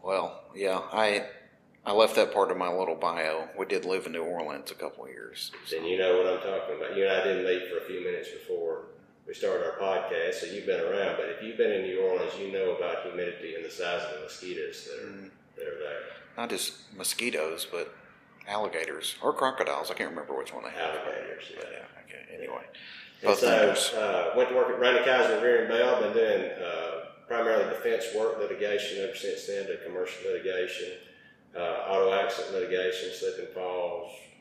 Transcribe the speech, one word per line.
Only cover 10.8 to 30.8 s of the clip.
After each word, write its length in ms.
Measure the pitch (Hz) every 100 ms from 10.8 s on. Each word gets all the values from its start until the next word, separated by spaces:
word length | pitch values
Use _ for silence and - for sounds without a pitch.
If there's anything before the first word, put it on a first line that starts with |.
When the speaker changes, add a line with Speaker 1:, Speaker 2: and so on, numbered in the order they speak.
Speaker 2:
around. 360 | 82 98 95 -
But 120 | 101
if 120 | -
you've 140 | 110 117
been 140 | 110
in 100 | 98
New 180 | 92 92
Orleans, 300 | 95 92 85 -
you 120 | 98
know 200 | 98 92 87
about 280 | 87 82
humidity 500 | 90 87 87 85 80
and 100 | 82
the 60 | 80
size 320 | 85 87 87
of 140 | - 76
the 40 |
mosquitoes 600 | 78 - 92 85 73 - -
that 180 | -
are, 60 | -
Speaker 1:
Mm. 200 | - - - _ -
Speaker 2:
that 100 | 78
are 120 | 73
there. 220 | 76 73 - - - -
Speaker 1:
Not 140 | 117
just 240 | 98 - - - 95
mosquitoes, 720 | 90 - - 76 78 82 -
but 240 | 85 80 - - - _ - -
alligators 680 | 104 107 82 80 73 - -
or 100 | 127
crocodiles. 580 | - 131 127 82 71 -
I 40 |
can't 160 | 92 92
remember 260 | 82 73 67
which 160 | 65
one 120 | 67
they 60 | 57
have. 260 | 82 80 -
Speaker 2:
Alligators, 480 | - - - - -
yeah. 40 | -
Speaker 1:
But 100 | -
yeah, 300 | - - -
okay, 300 | - - - -
anyway. 280 | - 62 - - - - - -
Speaker 2:
And 80 | 110
Speaker 1:
Both 100 | 101
Speaker 2:
so, 180 | 120 113
Speaker 1:
numbers. 360 | 104 - -
Speaker 2:
uh, 380 | 113 107 - - 123
went 120 | 123
to 80 | 127
work 140 | 120
at 100 | 120
Randy 240 | 123 123
Kaiser 300 | 131 127 117
and 80 | 107
Rear 160 | 120 117
and 80 | 110
Bell. 320 | 117 123 123
Been 100 | 104
doing, 380 | 110 110 98 90 -
uh, 440 | 87 82 82 - - - -
primarily 420 | 117 113 107 -
defense 360 | 117 120 113 - 107
work, 220 | 113 -
litigation 680 | 104 95 104 101 - 98
ever 100 | 98
since 320 | - 98 - -
then, 200 | 98 95
to 80 | 87
commercial 440 | 87 90 92 - 95
litigation, 580 | 90 92 92 92 -